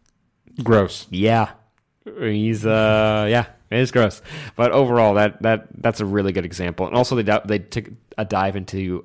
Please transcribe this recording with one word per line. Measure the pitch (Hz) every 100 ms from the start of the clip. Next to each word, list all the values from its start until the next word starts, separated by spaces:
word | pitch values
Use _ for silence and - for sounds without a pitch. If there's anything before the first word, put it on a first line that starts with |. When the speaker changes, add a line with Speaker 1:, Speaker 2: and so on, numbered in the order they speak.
| _ _ _ _ _ -
Speaker 1:
Gross. | 113 110 95 - -
Speaker 2:
Yeah. | 90 104 117 107 - _ _ _ _ - 147
He's, | 120 104 110 110 110
uh, | 110 107 107 107 107 104
yeah, | 120 117 - -
it | 110
is | 127
gross. | 127 107 - - 160 - -
But | 120
overall, | 120 131 120 110 101
that, | 104 -
that, | 110 110 - -
that's | 117 113
a | 104
really | 101 98
good | 95 87
example. | 90 87 85 92
And | 123
also, | 123 123
they |
di-, | 104 110 98
they | 104
took | - 120 107 - _ -
a | 104
dive | 101 98 98
into | 92 98 92 90